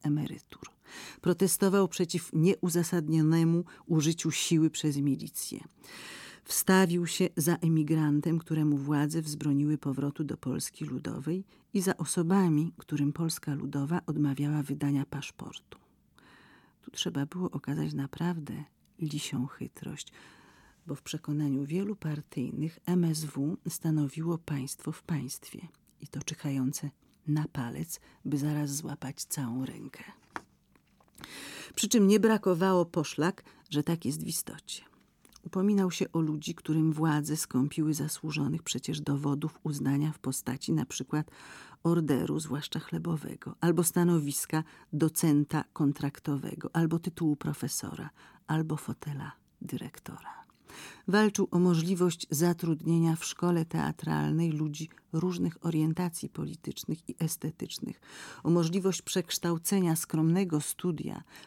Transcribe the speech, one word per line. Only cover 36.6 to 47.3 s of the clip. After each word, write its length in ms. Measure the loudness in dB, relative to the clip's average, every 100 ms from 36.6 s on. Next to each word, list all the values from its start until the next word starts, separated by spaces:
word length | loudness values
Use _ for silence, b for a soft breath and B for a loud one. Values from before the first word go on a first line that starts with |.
| 0 2 2
władze 440 | 2 2 2 0 -2
skąpiły 560 | -2 0 0 0 0
zasłużonych 680 | 0 -2 -6 -4 -2 -2 -2
przecież 380 | -4 -6 -4 -4
dowodów 580 | -2 -2 0 0 -2 -4
uznania 480 | -4 -2 0 2 0
w 80 | -2
postaci 540 | -4 -4 -4 -6 -2
na 120 | -2 -2
przykład 460 | -6 -4 -4 -4 B B B B B
orderu, 560 | 0 2 2 2 2 -2
zwłaszcza 400 | -4 -6 -4 -8
chlebowego, 760 | -6 -6 -4 -4 -6 -12 -14 -2
albo 220 | 2 2
stanowiska 800 | 2 4 4 4 2 -4 -2 -4 -4 B B
docenta 680 | 0 2 4 4 4 4 -2 -4
kontraktowego, 960 | 0 2 2 -2 -4 -4 -4 -4 -8 -4
albo 260 | 0 2 2
tytułu 360 | -2 0 0